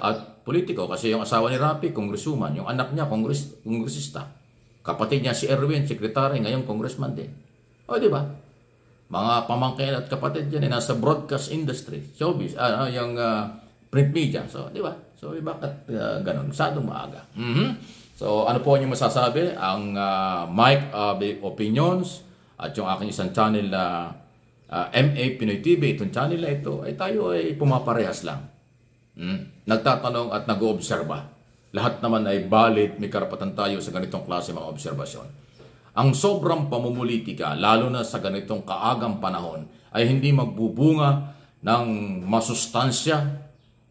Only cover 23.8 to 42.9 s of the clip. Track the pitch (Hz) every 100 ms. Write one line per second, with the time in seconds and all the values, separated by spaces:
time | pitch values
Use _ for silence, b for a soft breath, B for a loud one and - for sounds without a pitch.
23.8 | 90 87 85 - - _ _ _ - 87
24.8 | 87 120 139 139 127 127 110 101 165 170
25.8 | 143 101 98 117 143 170 165 143 143 143
26.8 | 143 143 190 214 180 175 165 147 143 127
27.8 | 123 117 95 85 85 69 - - _ _
28.8 | _ _ _ - 87 95 - - - 113
29.8 | 139 120 120 120 117 101 110 101 110 101
30.8 | - 87 80 73 - - _ _ _ 98
31.8 | 120 - 117 110 104 101 90 107 117 107
32.8 | 104 - 104 104 95 95 98 98 101 98
33.8 | 87 90 90 92 - 87 82 82 80 76
34.8 | 85 135 - 58 - - B B B B
35.8 | B - 135 135 139 - 165 160 143 123
36.8 | 120 123 123 117 107 - 78 76 101 113
37.8 | 127 127 113 113 95 98 98 107 - 92
38.8 | 110 123 117 101 95 87 87 80 78 B
39.8 | B - 120 135 143 139 113 98 113 113
40.8 | 151 156 147 143 - B B B 101 120
41.8 | 117 107 104 92 92 117 123 117 - 117
42.8 | 131